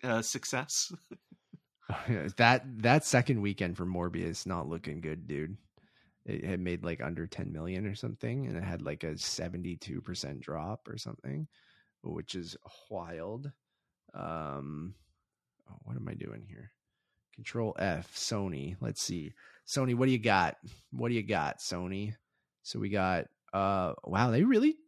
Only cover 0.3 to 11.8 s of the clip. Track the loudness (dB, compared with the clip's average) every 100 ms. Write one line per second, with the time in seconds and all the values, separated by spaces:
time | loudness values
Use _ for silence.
0.3 | -4 -2 -4 0 0 0 -6 _ -20 _
1.3 | -20 _ -20 _ _ -6 -4 0 0 0
2.3 | 6 8 8 2 2 6 6 8 4 6
3.3 | 4 2 2 0 0 0 0 0 0 -2
4.3 | -4 -2 -2 -2 -6 -6 -6 -4 -6 -4
5.3 | -4 -4 -8 _ _ _ _ _ _ -8
6.3 | -6 -2 -2 -2 -2 -4 -4 -4 -4 -6
7.3 | -6 -6 -4 -4 -4 -4 -4 -6 -4 -4
8.3 | -2 -4 -4 -4 -4 -4 -4 -6 -4 -4
9.3 | -4 -4 -4 -6 -8 -6 -8 -6 -6 -6
10.3 | -8 -6 -6 -4 -8 -10 -10 -10 -10 -8
11.3 | -8 -8 _ _ _